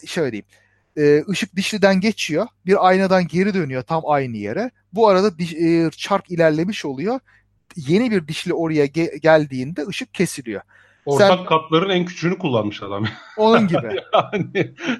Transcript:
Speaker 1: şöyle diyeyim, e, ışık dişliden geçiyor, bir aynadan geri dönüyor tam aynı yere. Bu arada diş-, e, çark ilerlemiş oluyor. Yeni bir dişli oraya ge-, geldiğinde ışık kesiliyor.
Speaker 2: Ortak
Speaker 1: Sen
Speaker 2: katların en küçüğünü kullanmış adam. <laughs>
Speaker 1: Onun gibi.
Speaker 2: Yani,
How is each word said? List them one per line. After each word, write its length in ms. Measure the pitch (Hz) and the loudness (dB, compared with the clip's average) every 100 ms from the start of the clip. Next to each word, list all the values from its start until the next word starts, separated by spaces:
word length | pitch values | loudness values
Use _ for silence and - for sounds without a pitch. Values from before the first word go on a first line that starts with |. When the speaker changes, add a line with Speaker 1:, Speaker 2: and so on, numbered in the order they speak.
| 160 | -8
Speaker 1:
şöyle 260 | 185 139 | -4 -2
diyeyim, 140 | 107 - _ _ _ _ - | -4 -8 _ _ _ _ 0
e, 340 | 147 147 147 | 4 4 2
ışık 260 | 180 220 190 | -4 -6 -6
dişliden 440 | 196 214 196 190 | -4 2 2 4
geçiyor, 460 | 220 - - 156 226 _ 175 | 0 -2 -4 -4 -4 _ 0
bir 200 | 196 185 | 2 4
aynadan 380 | 190 190 185 175 | 4 4 2 2
geri 280 | 175 196 | 0 0
dönüyor 280 | 190 147 131 | 0 -4 -6
tam 200 | - 165 156 | -4 -4 0
aynı 300 | 147 131 113 | 0 -2 -6
yere. 340 | 101 143 247 - _ | -6 -6 -6 -10 _
Bu 160 | 185 220 | 2 4
arada 300 | 185 202 160 | 4 2 -2
diş-, 160 | 170 | -6
e, 360 | 160 165 165 165 - | -2 2 2 0 -4
çark 340 | - 196 - | -4 -4 -2
ilerlemiş 540 | 170 160 156 175 208 | 2 2 2 -2 -4
oluyor. 360 | 151 131 185 262 - _ _ _ _ - | -8 -6 -4 -6 -8 _ _ _ _ -10
Yeni 340 | 131 185 254 | -2 0 2
bir 180 | 202 151 | -2 -4
dişli 260 | 160 180 | -6 -4
oraya 320 | 170 160 156 143 | -4 -2 0 0
ge-, 300 | 151 165 147 | 0 -4 0
geldiğinde 720 | 156 156 147 135 127 185 220 | 4 4 4 -4 -8 -8 -8
ışık 280 | - 262 | -8 -8
kesiliyor. 480 | - 170 - 120 95 - _ _ _ - | -4 -4 -4 -10 -10 -12 _ _ _ 0
Speaker 2:
Ortak 220 | 139 196 180 | 4 4 4
Speaker 1:
Sen 60 | |
Speaker 2:
katların 460 | 180 160 - 160 190 | 2 -2 2 0 2
en 140 | 180 | 0
küçüğünü 340 | 175 - 165 185 | -2 -4 -6 -4
kullanmış 440 | 180 117 104 104 | -2 -2 -2 -6
adam. 220 | 98 101 107 - | -8 -6 -6 -8
<laughs> 140 | - - | -12 -2
Speaker 1:
Onun 320 | 214 226 202 | 2 4 2
gibi. 320 | - 117 - - | -2 -4 -8 -2
Speaker 2:
Yani, 600 | 208 - 208 151 190 156 - 339 | 0 0 -4 -4 -4 -4 -6 -8